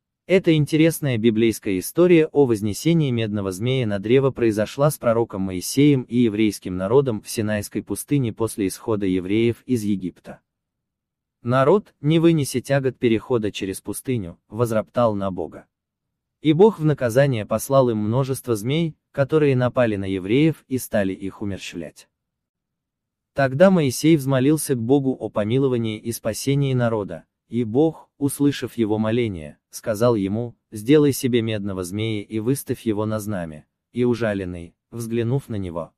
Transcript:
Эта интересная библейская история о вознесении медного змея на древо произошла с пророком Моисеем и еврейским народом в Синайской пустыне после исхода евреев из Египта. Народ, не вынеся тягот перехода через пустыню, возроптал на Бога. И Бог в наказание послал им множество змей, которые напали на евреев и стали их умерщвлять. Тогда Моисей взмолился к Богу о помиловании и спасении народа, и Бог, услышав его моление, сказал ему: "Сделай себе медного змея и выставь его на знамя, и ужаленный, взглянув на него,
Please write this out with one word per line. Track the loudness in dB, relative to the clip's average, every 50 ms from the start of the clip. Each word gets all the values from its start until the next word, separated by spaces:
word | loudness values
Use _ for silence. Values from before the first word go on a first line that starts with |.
| _ _ _ _ _
Эта | 0 0 2 4 4 2
интересная | 2 2 2 2 4 4 4 2 0 -2 -2 -2
библейская | 2 2 2 2 4 2 2 0 -2 -4 -4 -4 -4
история | -4 -4 0 2 4 6 6 4 4
о | 4 2 2 4
вознесении | 4 2 0 -2 -4 -6 -2 0 0 2 2 2 0
медного | 0 -2 -2 -2 -4 -4 -4 -4 -6
змея | -4 -4 -2 -2 -2 -2
на | -2 -4 -4
древо | 0 2 2 4 4 2
произошла | 0 0 0 0 0 0 -2 -4 -2 0 0 0
с | 0
пророком | 0 -2 0 0 0 -2 -4 -4 -6 -6
Моисеем | -6 -6 -8 -8 -4 0 2 4 4 4 2 0
и | -2 0
еврейским | 0 2 2 2 2 0 0 0 -4 -8 -8 -6
народом | -4 -2 2 2 2 2 0 -4 -6
в | -8 -8
Синайской | -6 -6 -4 -2 -4 -4 -6 -6 -8 -10 -8
пустыне | -8 -10 -10 -4 -4 -2 -2 -2 -4 -4
после | -4 -6 -6 -4 -4 -4
исхода | -4 -4 -6 -6 -4 -4 -2 -2
евреев | -2 -2 -2 -2 -2 0 0 0 0 -2 -4 _
из | -4 -4 -2 -2
Египта. | -2 -4 -4 -4 -10 -12 _ _ -20 -20 -20 _ _ _ _ _ _ _ _ _ _ _ _ _ _ _ _ _ _ _ _
Народ, | -4 0 2 2 4 4 4 2 0 -4 _ _
не | 0 2 2
вынеся | 4 4 4 4 2 0 -2 -4 -6
тягот | -2 -2 -2 0 0 -2 -2
перехода | 0 2 2 2 2 0 -2 -2 -2 -2 -4
через | -6 -6 -6 -6 -8 -8
пустыню, | -10 -10 -10 -8 -6 -6 -6 -6 -6 -8 -12 -16 _
возроптал | _ -4 -2 -2 0 0 -2 -4 -2 _ 0 0 0 0
на | -2 -4 -4
Бога. | -4 -6 -8 -10 -10 -16 -20 _ _ _ _ _ _ _ _ _ _ _ _ _ _ _
И | -2 0 4
Бог | 6 6 6 6 2
в | 0
наказание | 0 0 0 -2 2 4 4 4 4 2 -2 -2
послал | -4 -4 -4 -2 2 2 4 4 4
им | 0
множество | 0 -2 0 0 0 -2 -2 -4 -6 -2 -2 -2
змей, | -2 -2 -2 -2 -2 -2 -4 -6 _ _ _
которые | _ -4 -2 0 2 2 4 4 4
напали | 2 2 0 2 2 2 2 0
на | -2 -2
евреев | -4 -4 -4 -2 0 2 4 4 2 0 -2 _
и | _ -6 -6
стали | -6 -2 -2 -2 0 -2 -4
их | -6 -8 -10 -10 -8 -8
умерщвлять. | -8 -8 -8 -10 -12 -12 -12 -12 -12 -16 -20 -20 _ _ _ _ _ _ _ _ _ _ _ _ _ _ _ _ _ _ _ _ _ _ _ _ _ _
Тогда | 0 0 0 4 4 6 6
Моисей | 6 4 4 2 0 2 4 4 4
взмолился | 4 4 2 2 2 4 2 2 2 0 -2 -2
к | -2
Богу | 2 2 2 2 2 0 -2 -4
о | -6 -6
помиловании | -4 -4 -2 0 0 0 2 0 0 0 -2 -4 -4 -6
и | -6 -8
спасении | -8 -6 -6 -6 -6 -4 -2 0 0 0 0 0 0
народа, | 0 0 0 0 -2 -4 -6 -8 -14 -16 _ _ _ _
и | _ -4 -4 -4
Бог, | -2 0 2 0 0 0 -6 -16 _ _
услышав | _ -4 -4 -2 0 0 0 0 -2 -8 -10 -4
его | -4 -2 0 0
моление, | 0 0 0 0 -2 -2 -4 -6 -8 -12 -14 -18 _ _ _
сказал | -20 -10 -8 -6 -2 0 2 2 2
ему: | 2 0 -2 -2 -4 -6 -8 -12 _ _ _
"Сделай | -14 -10 0 4 4 4 4 4 0
себе | 0 -2 0 0 0 0
медного | -2 -4 -4 -4 -6 -6 -6 -6
змея | -6 -6 -4 -4 -4 -4 -6 -6
и | -6 -8 -4
выставь | -2 -2 -2 -4 -4 -8 -8 -6 0
его | 2 2 2 2
на | 0 -2 -4
знамя, | -4 -4 -4 -6 -6 -8 -10 -16 -20 _ _ _ _ _
и | _ 0 2
ужаленный, | 2 2 2 2 0 0 -2 -4 -6 -8 -10 -12 -14 -18 _ _ _
взглянув | -12 -10 -8 -4 -2 -2 0 0 0 -2 -2
на | -4 -6
него, | -6 -6 -6 -6 -8 -8 -10 _